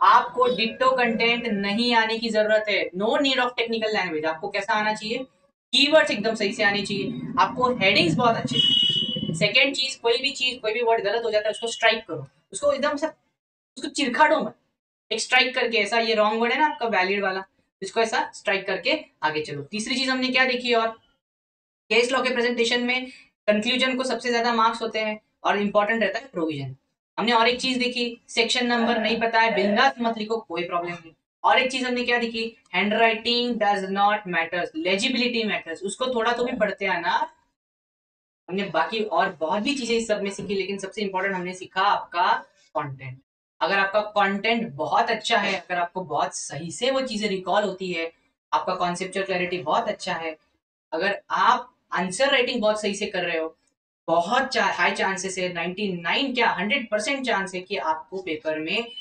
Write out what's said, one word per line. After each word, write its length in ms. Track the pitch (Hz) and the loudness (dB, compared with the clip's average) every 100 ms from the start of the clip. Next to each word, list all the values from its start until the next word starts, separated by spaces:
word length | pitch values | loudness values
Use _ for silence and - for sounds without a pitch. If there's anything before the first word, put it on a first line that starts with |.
आपको 540 | 185 240 247 247 247 - | 6 6 4 2 2 2
ditto 400 | 226 - 262 254 | -2 0 2 4
content 500 | 233 226 233 240 233 | 2 2 2 0 -2
नहीं 480 | 202 202 208 240 | -2 0 0 2
आने 240 | 233 220 226 | 2 2 0
की 100 | 233 | -2
जरूरत 360 | 208 214 214 214 | 2 4 2 2
है, 220 | 190 160 | -2 -2
no 180 | 180 214 | -2 0
need 280 | 302 277 254 | 2 2 2
of 120 | 254 | 0
technical 460 | 247 226 226 214 | -2 -4 -2 -2
language। 300 | 208 180 156 | -2 -2 -2
आपको 240 | 160 160 202 | -2 -4 -6
कैसा 260 | 202 196 | -6 -2
आना 200 | 214 214 | 0 0
चाहिए? 240 | 214 214 262 262 _ _ _ _ | -2 -4 -6 -8 _ _ _ _
Keywords 380 | 254 294 311 302 | 2 6 6 6
एकदम 240 | 233 220 | 2 0
सही 180 | 220 196 | 0 -2
से 100 | - | 0
आने 200 | 202 202 | 0 0
चाहिए, 500 | - 202 - - - - | -2 -2 -4 -4 -4 0
आपको 380 | 285 247 247 247 | 0 2 0 2
headings 380 | 285 302 339 | 4 4 4
बहुत 220 | - 240 220 | 4 4 2
अच्छे 220 | - 233 | 0 2
से 80 | - | 4
आने 80 | |
चाहिए। 600 | - - - - - - | 4 4 2 -2 -4 -4
सेकंड 400 | - 202 254 277 | 0 2 4 2
चीज, 220 | 277 269 - | 2 -6 -2
कोई 220 | 240 240 | 0 2
भी 120 | 269 | 0
चीज, 280 | - 254 240 | -4 -6 -4
कोई 140 | 214 | -4
भी 100 | 226 | 0
word 220 | 226 226 | 2 2
गलत 200 | 196 226 | 2 -2
हो 60 | 226 | 0
जाता 180 | 208 214 | 0 0
है 20 | |
उसको 160 | 208 233 | -4 -6
strike 400 | - 226 226 - | 2 2 2 -2
करो, 200 | 139 135 _ _ | -10 -10 _ _
उसको 200 | - 285 | -4 0
एकदम 240 | 277 294 294 | 2 0 -2
से 100 | 311 - _ _ _ _ _ - | -4 -6 _ _ _ _ _ -10
उसको 120 | 311 | -8
चिरखाड़ो 520 | 285 269 233 302 285 | -4 0 4 4 4
मत, 160 | 226 - _ _ _ _ - | -2 -10 _ _ _ _ -8
एक 80 | 220 | -6
strike 340 | - 254 254 | 2 2 4
करके 240 | 254 233 220 | 0 0 0
ऐसा, 200 | 202 233 | 0 0
ये 160 | 226 | 2
wrong 260 | 214 208 226 | 2 2 2
word 120 | 233 | 0
है 60 | - | 2
ना 80 | 302 | 2
आपका 200 | 294 226 | 0 -2
valid 360 | 196 185 202 | 0 0 0
वाला, 220 | 196 185 190 _ _ - | -2 -4 -8 _ _ -14
इसको 180 | 190 226 | -6 0
ऐसा 320 | 226 262 - | 0 0 -4
strike 320 | - - 196 - | -6 -2 -2 -2
करके 380 | 185 254 311 - - | -2 0 -2 -4 -6
आगे 180 | 156 156 | -4 -2
चलो। 220 | 147 143 | -4 -8
तीसरी 320 | 135 208 240 | -8 -8 -4
चीज 140 | 262 262 | -2 0
हमने 200 | 262 254 | 0 2
क्या 160 | 262 | 2
देखी? 300 | 254 247 247 | 2 0 0
और 140 | 233 226 - _ _ _ _ _ _ _ _ - | 2 0 -4 _ _ _ _ _ _ _ _ -2
case 240 | 220 247 | 2 2
लॉ 100 | 262 | 2
के 80 | 254 | 0
प्रेजेंटेशन 520 | 240 240 233 226 240 | 0 0 2 2 0
में 300 | 240 254 254 - - _ - | 0 -2 -4 -14 -20 _ 0
Conclusion 460 | 208 233 254 262 254 | 2 2 2 0 0
को 80 | |
सबसे 260 | 254 233 247 | -2 -2 0
ज्यादा 240 | 240 240 | 0 2
marks 280 | 226 226 226 | 4 2 2
होते 160 | 233 214 | -4 -2
हैं 220 | 214 214 _ _ | -4 -6 _ _
और 140 | 170 196 | -2 0
important 440 | 202 208 208 226 | 2 2 2 2
रहता 160 | 196 214 | 0 -2
है 80 | - | -8
provision। 500 | 175 160 143 135 135 _ _ _ - | -6 -4 -4 -8 -12 _ _ _ -4
हमने 140 | 220 | 2
और 160 | 233 226 | 4 4
एक 120 | 247 | 2
चीज 180 | 262 254 | 0 0
देखी, 420 | 247 247 240 - - | -2 -2 -6 -8 -6
section 380 | - 226 247 240 | -2 0 0 0
number 320 | 240 226 226 | 2 2 0
नहीं 220 | 220 226 | 0 0
पता 200 | 233 226 | 0 2
है, 140 | 226 | 2
बिंदास 400 | 208 202 208 269 240 | 2 2 4 2 2
मत 180 | 233 226 | -2 -2
लिखो, 180 | 214 226 | -4 -4
कोई 280 | - 170 | -4 -6
problem 280 | 175 180 175 | -4 -4 -4
नहीं। 200 | 170 - _ _ _ | -8 -14 _ _ _
और 140 | - 226 | 2 4
एक 140 | 262 | 2
चीज 120 | 262 | 0
हमने 200 | 247 247 | -2 -2
क्या 140 | 240 233 | 0 0
देखी, 380 | 226 226 226 - _ 180 | 0 -4 -6 -8 _ -2
handwriting 840 | 202 214 226 220 233 240 240 233 | 0 4 4 2 0 0 0 0
does 340 | 202 202 190 196 | 2 0 0 2
not 220 | 202 208 185 | 2 2 -2
matters, 520 | 170 165 180 170 160 175 | -2 -2 -2 -4 -4 0
legibility 580 | 196 262 240 240 233 | 0 0 0 0 0
matters। 380 | 220 170 165 160 | -2 -2 -6 -8
उसको 240 | 196 - 254 | -8 -4 -2
थोड़ा 180 | 233 220 | 0 0
तो 120 | 240 | 0
भी 80 | 240 | -2
पढ़ते 340 | - 202 190 196 | 0 -2 -2 -4
आना। 460 | 175 170 - - - _ _ _ _ _ _ _ _ _ _ - | -2 0 0 -2 -8 _ _ _ _ _ _ _ _ _ _ -8
हमने 160 | 185 | -4
बाकी 360 | 190 160 160 220 | -2 0 0 -2
और 320 | - 170 196 180 | 0 0 0 0
बहुत 220 | 156 208 | -2 0
भी 120 | 247 | 0
चीजें 220 | 277 226 233 | -2 0 0
इस 120 | 226 | 0
सब 140 | 208 | -2
में 80 | 196 | -2
सीखी, 240 | 196 190 | -6 -4
लेकिन 240 | 196 185 196 | -4 -2 -6
सबसे 240 | 190 - | -8 -6
important 320 | 202 185 196 | -4 -2 -2
हमने 200 | 185 180 | -4 -6
सीखा 280 | 185 185 190 | -10 -8 0
आपका 500 | 190 - - 175 180 - - _ _ 151 | 2 0 -2 0 2 0 -4 _ _ -6
content। 400 | 147 135 135 131 _ _ _ - | -6 -8 -12 -14 _ _ _ -4
अगर 180 | 214 208 | 0 2
आपका 220 | - 214 | 2 0
content 720 | 214 208 196 202 220 226 165 | 0 2 2 2 0 0 -2
बहुत 380 | 139 - 208 233 | -4 0 2 2
अच्छा 280 | 220 - 226 | 0 0 0
है, 160 | 196 | 0
अगर 240 | 190 - 175 | -4 -4 -4
आपको 220 | 175 180 | -4 -4
बहुत 340 | 143 - - | -4 -2 -4
सही 360 | - - 147 165 | -6 -10 -10 -10
से 200 | - 247 | -4 0
वो 100 | 269 | 0
चीजें 280 | 262 208 208 | -2 -4 -4
recall 340 | 185 180 196 | -4 0 0
होती 300 | 208 180 185 | 0 -2 -6
है, 200 | 170 165 - _ _ - | -4 -6 -10 _ _ -4
आपका 220 | - - | -2 -2
conceptual 520 | 180 175 175 180 196 190 | -2 -2 -2 -4 -4 -2
clarity 320 | 180 180 180 | -2 -2 -4
बहुत 300 | - 208 226 | 0 0 0
अच्छा 260 | - 185 | -4 -6
है, 220 | 175 165 156 _ _ _ _ _ | -6 -6 -10 _ _ _ _ _
अगर 300 | 160 190 196 - | -2 -2 -2 -2
आप 440 | 185 202 247 - _ - | 2 4 4 0 _ -8
आंसर 400 | - 185 - 277 | -4 -2 0 2
rating 280 | 269 247 240 | 2 2 0
बहुत 200 | 214 214 | 2 2
सही 140 | 208 | -2
से 120 | 196 208 | -4 -4
कर 180 | 185 | -4
रहे 140 | 175 165 | -2 -2
हो, 180 | 160 - _ _ _ _ - | -4 -10 _ _ _ _ 0
बहुत 420 | - - 254 262 | 2 2 2 2
चा-, 240 | 233 190 | 0 0
हाई 180 | - 196 | 2 0
chances 480 | 214 190 185 190 185 | 0 -2 -2 -4 -4
है, 140 | 180 | -4
नाइंटी 400 | 170 175 180 208 | -4 -6 -4 -4
नाइन 420 | 175 170 208 277 | -4 -2 -2 -2
क्या 160 | 240 233 | 0 0
hundred 400 | - 208 277 233 | 0 0 -2 -2
percent 360 | 208 262 277 240 | -2 -2 -2 0
chance 280 | 196 185 | -2 -2
है 60 | 180 | -6
कि 160 | 180 196 | -6 -4
आपको 460 | - 156 - 190 | -2 -4 -6 -10
paper 360 | 180 151 156 156 | -6 -6 -4 -4
में 340 | 160 208 233 - | -2 -4 -6 -10